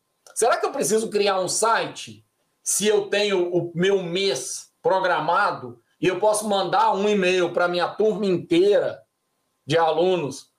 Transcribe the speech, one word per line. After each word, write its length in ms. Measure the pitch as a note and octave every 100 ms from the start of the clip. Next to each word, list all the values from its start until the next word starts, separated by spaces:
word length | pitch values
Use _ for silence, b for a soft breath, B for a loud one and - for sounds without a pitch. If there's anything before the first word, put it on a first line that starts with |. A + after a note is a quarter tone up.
| _ _ -
Será 240 | - A3 E4
que 80 | F#4+
eu 40 |
preciso 360 | C#4 E3+ A3 A3
criar 320 | G3+ G3+ F#3+
um 80 | F3+
site 760 | - A3 G#3 D3 - - G#2+ _ _ _ _
se 240 | - - G#3
eu 220 | G#3 -
tenho 420 | G3+ G#3 F#3+ F3
o 220 | F3 -
meu 280 | D#3+ F#3 G3
mês 680 | E3+ F3+ G3 F3 - - - _
programado 1000 | D#3+ F#3+ F#3 E3 D#3 F#3 G3 D3+ B2 - b b
e 80 | F3
eu 120 | F3+
posso 280 | G#3+ G#3+ A3
mandar 460 | G3 F3+ G3 A3+
um 160 | G3 G#3
e-mail 440 | G#3 F3+ F#3 E3+
pra 140 | F3 F3
minha 220 | F3 D#3+
turma 380 | - G#3+ F#3+ G3+
inteira 760 | F3 - E3+ G3 F#3+ C#3 - _ _ _ _ _ _
de 140 | - D#3+
alunos 760 | E3 D#3 F#3 F3+ C#3 - -